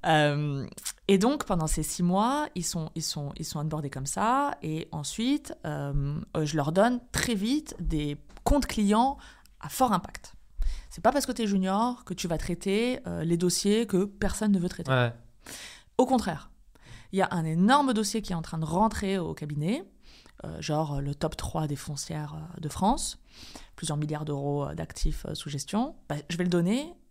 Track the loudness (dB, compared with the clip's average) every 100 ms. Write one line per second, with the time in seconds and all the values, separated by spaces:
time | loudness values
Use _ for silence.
0 | 4 4 4 2 0 -2 -6 -8 -12 -8
1 | 4 6 6 2 0 -2 0 0 -2 0
2 | 2 4 4 2 -2 -4 -4 -4 -6 -6
3 | -6 -6 -8 -8 -8 -4 -4 -4 -6 -6
4 | -6 -2 2 2 0 -4 -6 -6 -6 -8
5 | -8 -2 0 0 -2 -10 -6 -4 -2 -2
6 | -2 -4 -4 -2 0 0 2 6 4 4
7 | -2 -2 0 0 2 0 -2 -6 -2 0
8 | -2 -6 -10 -4 2 2 2 0 4 4
9 | 4 0 -14 -20 -20 -14 -10 0 2 2
10 | -2 -14 -18 -20 -18 0 0 0 -8 2
11 | 2 4 0 0 2 2 2 2 0 -2
12 | -10 -6 -2 -2 -2 -4 0 0 0 -2
13 | -6 -4 0 2 2 2 4 4 4 2
14 | 0 0 -2 2 2 2 2 -4 0 4
15 | 4 0 -18 -20 -18 -16 -16 -20 -8 2
16 | 4 4 0 -6 -10 -20 -20 -20 -20 -20
17 | -6 0 0 2 0 4 6 6 6 2
18 | 2 -2 -2 -4 -4 -6 -2 2 2 2
19 | -2 0 -2 -6 -6 -2 -2 -2 -6 -18
20 | -20 -20 -20 -16 -12 -10 -2 -2 0 -2
21 | -4 -2 -4 -4 -6 -4 -2 -4 -6 -8
22 | -6 -6 -8 -10 -12 -8 -8 0 2 2
23 | -2 -8 -18 -20 -18 -18 -18 -10 -4 -2
24 | -2 -4 -4 -4 -2 -2 -2 -6 -8 0
25 | 0 0 -6 -8 -6 -8 -4 -2 -2 -6
26 | -8 -8 -6 -2 2 4 4 2 -2 -12
27 | _